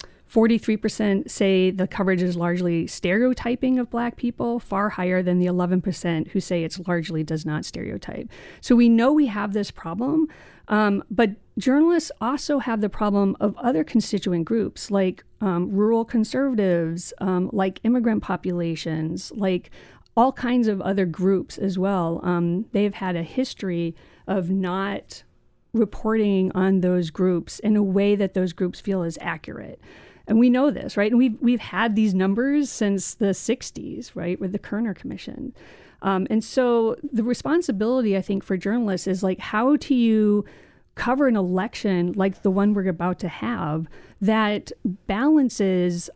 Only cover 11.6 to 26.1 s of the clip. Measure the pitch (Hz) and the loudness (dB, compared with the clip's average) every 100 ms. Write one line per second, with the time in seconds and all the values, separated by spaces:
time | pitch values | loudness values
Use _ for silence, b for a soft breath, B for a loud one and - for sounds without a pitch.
11.6 | 254 277 330 349 - - 226 285 - 285 | 2 4 4 4 -2 -6 -4 -4 -2 -2
12.6 | 247 226 202 - 208 202 196 - 214 - | 0 -2 -2 0 0 2 2 0 -2 0
13.6 | 247 302 302 226 - 202 196 175 160 226 | 0 0 0 0 0 -4 -2 -2 0 -2
14.6 | 190 - - 196 185 180 - - 202 175 | -2 -6 -4 0 0 -2 -16 -6 -2 0
15.6 | 180 196 208 226 226 233 214 254 277 233 | 0 2 2 2 0 -2 0 0 0 2
16.6 | 190 175 165 165 - - 185 185 185 208 | 2 2 0 -4 -8 -6 -2 0 0 0
17.6 | 190 - 220 247 233 208 - 180 180 175 | -2 0 0 2 2 0 -2 -4 -2 -2
18.6 | 170 160 170 160 160 185 - 247 190 180 | -2 -4 -4 -4 -4 -6 -10 -4 -2 -2
19.6 | - B B B _ - 254 - 240 247 | -4 B B B _ 2 2 2 0 2
20.6 | 220 196 190 196 180 160 185 190 - - | 2 0 -2 0 0 2 2 2 -2 -4
21.6 | 196 185 190 196 165 170 175 175 170 175 | -4 0 0 0 0 -2 0 0 0 0
22.6 | 220 202 208 - 185 175 165 - 262 - | -2 0 0 -2 -4 -4 -4 -4 -4 -6
23.6 | 190 170 170 - b b - 190 170 190 | -4 -2 -4 -6 b b -4 -2 0 -2
24.6 | 185 185 196 202 - - - _ _ _ | -2 -2 -4 -6 -10 -20 -20 _ _ _
25.6 | _ 220 208 - 220 | _ 0 0 0 -2